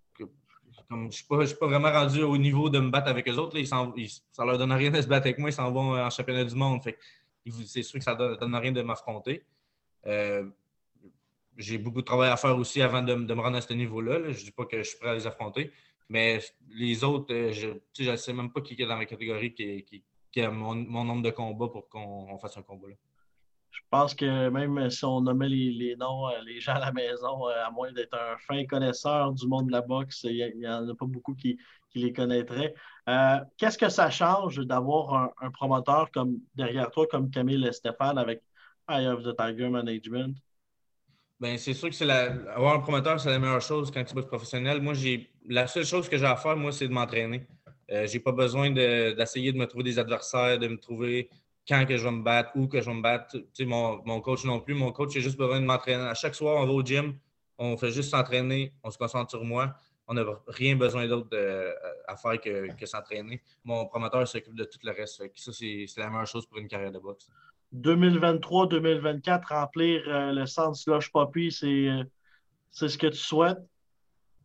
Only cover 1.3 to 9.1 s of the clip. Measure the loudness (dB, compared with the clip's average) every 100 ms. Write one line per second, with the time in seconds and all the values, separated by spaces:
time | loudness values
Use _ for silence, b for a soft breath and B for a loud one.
1.3 | 2 2 2 2 4 6 6 4 4 4
2.3 | 4 4 4 4 4 4 2 2 0 0
3.3 | -2 -2 -4 -2 -2 -2 -6 -10 -12 _
4.3 | -4 0 2 2 4 4 2 4 4 4
5.3 | 0 -2 -2 -2 0 0 0 -2 -4 -4
6.3 | -2 -2 2 2 2 -4 -10 b b b
7.3 | _ -14 -12 -8 -8 -6 -4 -2 0 -2
8.3 | -2 -2 -2 0 -2 -2 -6 -6